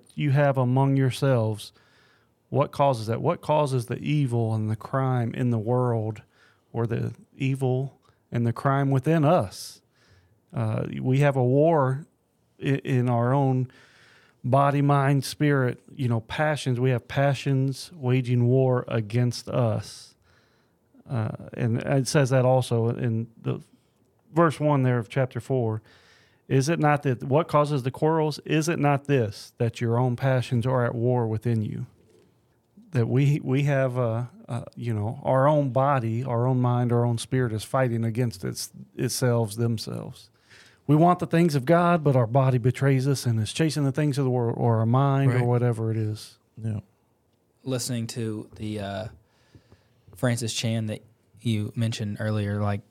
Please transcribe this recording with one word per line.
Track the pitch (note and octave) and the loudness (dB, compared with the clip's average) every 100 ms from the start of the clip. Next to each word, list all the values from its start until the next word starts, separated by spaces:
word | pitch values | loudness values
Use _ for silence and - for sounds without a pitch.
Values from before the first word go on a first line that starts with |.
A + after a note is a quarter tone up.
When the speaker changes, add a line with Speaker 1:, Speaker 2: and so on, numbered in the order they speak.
| - | -6
Speaker 1:
you | - D3 | -4 0
have | C#3 C#3+ C3+ | 2 2 2
among | B2 B2+ C#3 C3+ | 2 2 2 2
yourselves? | C3+ - C#3 B2 A2 G#2 - - _ _ _ _ _ _ _ | 2 0 0 2 0 -4 -10 -20 _ _ _ _ _ _ _
What | B2 D3 | -2 0
causes | - C#3 A#2+ G#2+ | 2 2 2 -2
that? | A2+ | -2
What | C#3 F3 | -2 -4
causes | - D3+ D3 C3 A2 | 0 0 2 -2 -4
the | - | -6
evil | - D3+ C#3 A#2+ A2+ | -2 0 0 0 0
and | A2 G#2+ | -2 -2
the | A2 | -4
crime | - C3+ C3+ B2+ A#2 | -4 -2 0 0 -2
in | - B2 | -2 -2
the | A#2 | 0
world, | G#2 B2 B2 A#2 G#2+ G#2+ - _ _ _ _ | 0 0 0 0 -4 -8 -14 _ _ _ _
or | A#2 A#2 | -6 -4
the | A2 A2+ A2+ - - | -2 -4 -8 -18 -6
evil | C3 C3+ C3 B2+ C3+ - _ _ _ | -4 -2 -2 -2 -4 -10 _ _ _
and | A#2+ A#2 | -2 -2
the | |
crime | A#2 C#3+ C#3 C#3 | -2 0 0 2
within | C3+ D#3 E3 C#3+ | 0 2 2 4
us? | F3 G2+ - - - _ _ _ _ _ _ _ | 2 0 -6 -18 -20 _ _ _ _ _ _ _
Uh, | - A2 A2+ - C#3 | -6 -4 -2 -4 -4
we | C3 C3 | 0 2
have | C#3+ C3 | 2 2
a | |
war | B2 C3+ D#3 D#3+ C3 C3+ E3 _ _ _ _ _ | 2 4 4 4 2 -2 -8 _ _ _ _ _
i-, | D#3 C#3 - | -4 -2 0
in | C3 B2 | 0 2
our | A#2+ A#2+ | 2 2
own | C#3 C3+ C3 B2+ - - _ _ _ _ _ | 2 2 0 -2 -8 -20 _ _ _ _ _
body, | - C3+ C#3+ C#3+ | 0 2 4 2
mind, | C#3+ C#3+ C#3 C#3 - | 4 4 4 2 0
spirit, | - D3+ C#3+ B2 - - B2+ | -2 2 2 0 -2 -12 -6
you | B2+ | -2
know, | A#2 | -2
passions. | - - D#3 C#3+ C#3 A#2+ | -4 -2 -2 -2 -2 0
We | B2+ | 0
have | B2 - | 0 -2
passions | - C#3 C3 C#3 C3+ C3+ B2+ - F3 | 0 0 0 0 0 0 -4 -12 -6
waging | B2 B2+ A#2+ B2 A#2+ | 0 0 2 2 4
war | C3 C3 B2 - | 4 4 0 -2
against | A#2+ G#2 A#2 B2 - - | -4 -2 0 0 -2 -4
us. | - A#2 G#2+ - - - _ _ _ _ _ _ _ _ C4+ - | -2 0 -2 -6 -14 -20 _ _ _ _ _ _ _ _ _ -10
Uh, | A#2+ G#2+ - - - | -6 -6 -8 -12 -4
and | A#2+ A#2 | -2 -2
it | - C#3 C3 | 0 0 0
says | D#3 C3 | 0 2
that | C3 B2+ | 2 4
also | B2+ A#2+ A#2 A2+ | 2 2 0 -2
in | B2 B2 A2+ A2+ - | -2 -2 -4 -6 -8
the | C3 A#2 - _ _ _ _ _ _ | -8 -8 -10 _ _ _ _ _ _
verse | D3+ E3+ - | 2 2 2
one | D3+ C#3+ | 0 2
there | B2+ B2 | 2 0
of | A2+ | -2
chapter | - B2+ B2 | -4 -4 -4
four. | - C3 A2+ A2 - - _ _ _ _ - | -4 -2 -2 -4 -8 -20 _ _ _ _ -2
"Is | C3+ C3+ | 0 0
it | E3 | 0
not | D3+ C#3+ | 2 2
that, | C#3+ A#2 | 0 -2
what | C#3+ C#3 E3+ | 0 0 2
causes | D3 D3 D3 | 2 2 0
the | B2 | -4
quarrels? | - D#3 D#3+ D#3 D3 - | 0 0 2 0 -4 -2
Is | D3+ D#3+ | 0 0
it | D#3+ | 0
not | C#3+ C#3 - | 2 2 2
this, | C#3 G#2+ - - - | 0 0 -4 -16 -4
that | A#2 - | -2 -2
your | A#2 A#2 | 0 2
own | B2+ A#2+ | 0 0
passions | C3+ B2+ A#2+ B2 A#2 | 0 0 0 -2 0
are | C3 A#2+ | 0 0
at | |
war | B2 A#2+ B2 A2+ | 0 0 0 0
within | A2 A#2+ A2+ | -2 -2 -2
you?" | G#2 A2 B2+ _ _ _ _ _ _ _ _ - - | -2 -6 -10 _ _ _ _ _ _ _ _ -20 -6
That | C3 A#2 | -2 0
we, | B2 C#3+ D3 | 2 2 2
we | - C3 | 0 0
have, | C#3+ C3+ C3+ B2 | 2 0 0 0
uh, | A#2+ A2+ B2 G#3+ - | -2 -2 -6 -12 -10
uh, | A#2+ - - | -10 -10 -10
you | A#2+ | -4
know, | G#2+ G#2 C#3 | -2 -4 -4
our | - C3 C#3 | 0 2 4
own | D3+ C#3 | 4 2
body, | A#2+ C3+ C3+ A2+ A2+ | 0 2 0 0 -4
our | C3 A#2 B2 | -2 0 0
own | B2+ | 2
mind, | B2 B2 B2 | 2 2 2
our | A#2+ | 2
own | A#2+ A2+ | 0 -2
spirit | - B2+ B2 | -2 -2 -2
is | G#2+ - | -4 -4
fighting | C3 C3 A#2 A2+ | 0 0 0 -2
against | A2+ B2 - - | -2 -4 -4 -8
its, | - - - - - | -8 -12 -14 -16 -6
itself, | C3 - B2+ A#2 A2 G#2+ | -4 0 0 2 0 -2
themselves. | A#2 A2+ - A#2 - - - _ _ - - _ - | -2 -2 -4 -8 -10 -14 -20 _ _ -20 -20 _ 2
We | D3+ | 6
want | F3 F3 | 6 4
the | E3+ | 2
things | E3 E3+ C#3+ | 2 4 2
of | B2 | 4
God, | E3+ F3 F3 D3 | 4 4 2 4
but | C3 | 2
our | A2+ | 2
body | C3 C3 B2+ | 2 2 2
betrays | A#2+ - C#3 C3+ C3+ | 2 2 2 2 2
us | C3 B2 | 0 0
and | A2+ | 0
is | G#2+ | -2
chasing | - D#3+ C#3 | 0 -2 0
the | C#3 | -2
things | C3 D3+ C3 | 0 0 0
of | |
the | C3 | 0
world, | B2 A#2 - | 0 -2 0
or | B2 A2+ | 2 2
our | A2+ | 4
mind, | B2+ C#3 C#3 C3+ | 4 4 4 2
Speaker 2:
Right. | A#2+ | 2
Speaker 1:
or | A#2+ | 2
whatever | A#2+ A#2+ A2+ A2+ | 2 2 0 -2
it | A2 | -2
is. | G#2+ G#2+ - - _ - | -2 -6 -12 -20 _ -12
Speaker 3:
Yeah. | A2 G#2+ - _ _ _ _ _ _ _ C3 | -8 -8 -10 _ _ _ _ _ _ _ -6
Speaker 4:
Listening | B2+ B2 A#2+ A2+ | -6 -4 -6 -6
to | - A2+ G#2+ - - | -6 -6 -8 -12 -12
the, | G#2+ G#2+ | -10 -8
uh, | G2+ G2+ G2+ - _ _ _ - _ _ _ _ _ - | -8 -8 -10 -14 _ _ _ -20 _ _ _ _ _ -4
Francis | B2+ A#2 A#2 | -2 -2 -4
Chan | - A2+ A2+ A2 | -4 -2 -2 -4
that | G#2+ - _ _ _ | -8 -12 _ _ _
you | A#2+ G#2+ G#2+ - | -2 -2 -2 -4
mentioned | A2+ A2+ G#2 G2+ | -4 -2 -6 -4
earlier, | A2 G#2+ G2+ G#2 | -4 -2 -2 -2
like, | G#2 G2+ - | -2 -4 -8